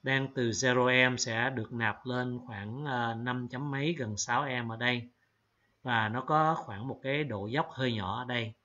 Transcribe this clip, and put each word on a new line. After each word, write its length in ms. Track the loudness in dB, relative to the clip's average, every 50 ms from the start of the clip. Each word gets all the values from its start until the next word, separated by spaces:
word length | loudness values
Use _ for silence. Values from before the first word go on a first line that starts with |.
đang 320 | 2 2 2 2 2 0 0
từ 160 | 2 2 2
zero 540 | 2 2 4 4 6 6 6 6 8 8 6
amp 160 | 6 4 2
sẽ 300 | -2 -2 0 0 0 0
được 240 | 0 -4 -6 -4 -4
nạp 320 | 0 0 0 0 -2 -6
lên 340 | -4 -2 -2 -2 -2 -4 -6 -8
khoảng, 380 | -10 -8 -8 -8 -8 -8 -6 -4
ờ, 280 | -4 -2 -2 -2 -2 -2
năm 340 | -4 -4 -2 -2 -2 -4
chấm 240 | -6 -6 -6 -4 -4
mấy 220 | -2 0 0 0 0
gần 240 | -2 -4 -4 -4
sáu 240 | -4 -2 0 0 0
amp 300 | 0 0 -2 -4 -4 -4
ở 60 | -4
đây. 320 | -2 0 0 0 0 -4 -8 _ _ _ _ _ _ _ _ _ _ _ _ _ _ _
Và 260 | 0 2 2 2 2
nó 120 | -2 -4
có 340 | 0 2 4 4 4 4 2
khoảng 320 | 0 -4 -8 -10 -8 -6
một 120 | -8 -8 -6 -4
cái 200 | -2 -2 -2 -2
độ 240 | -4 -4 -6 -6
dốc 220 | -2 -2 -2 -2 -2
hơi 220 | -4 -2 -2 0 0
nhỏ 280 | 0 -2 -2 -4 -4
ở 40 | -4
đây. 280 | -4 -2 -2 -4 -4 -8 _